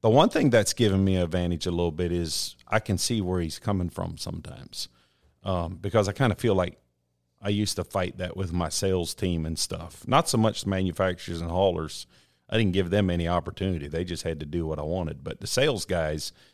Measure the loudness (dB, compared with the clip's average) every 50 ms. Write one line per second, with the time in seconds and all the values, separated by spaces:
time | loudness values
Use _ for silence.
0 | 4 6 6 8 6 6 4 4 4 6 6 4 4 4 2 2 4 4 6 4
1 | 4 4 4 2 2 0 0 0 0 0 -2 -2 -2 -2 0 0 0 0 0 -2
2 | -2 -2 0 -2 -2 -2 -4 -4 -6 -6 -10 _ _ -2 -2 -2 0 0 -2 0
3 | 0 -2 0 0 0 0 0 -2 -2 -4 -6 -6 -4 -2 -2 0 -2 -4 -4 -6
4 | -6 -6 -6 -8 -10 -10 -10 -10 -12 -14 -16 -16 -18 -16 -12 -12 -12 -12 _ _
5 | _ _ _ _ _ _ _ _ _ -4 -2 -2 -2 -4 -8 -8 -8 0 2 2
6 | 2 2 0 2 2 2 2 2 2 2 4 4 2 0 -4 _ _ _ _ _
7 | _ _ _ _ _ _ _ _ -2 -2 0 0 0 -2 -2 -4 -6 -4 -2 -2
8 | -2 -2 -4 -6 -8 -8 -4 -6 -6 -2 0 -2 -2 0 -2 0 0 2 2 2
9 | 0 -2 -4 -4 -2 -2 0 -2 -2 -4 -4 -4 -4 -6 -6 -10 -10 -14 -16 -14
10 | -4 2 4 4 4 4 2 4 4 2 2 0 -2 -2 0 0 0 -2 0 0
11 | 0 0 0 -4 -8 -8 -6 -6 -6 -4 0 2 2 4 2 0 -4 -6 -8 -12
12 | -16 _ _ _ _ _ _ _ _ _ 0 2 2 4 4 2 2 2 2 2
13 | 2 2 2 0 0 2 0 0 0 -2 -6 -4 -2 -2 -2 -2 -4 -4 -4 -4
14 | -4 -4 -6 -6 -4 -6 -6 -6 -8 -6 -4 -4 -2 -2 -4 -4 -4 -4 -4 -2
15 | -4 -4 -6 -8 -10 -10 -10 -10 -8 -4 0 2 2 2 0 -2 -4 -2 -2 0
16 | 0 -2 -2 -4 -6 -10 -14 _ -20 _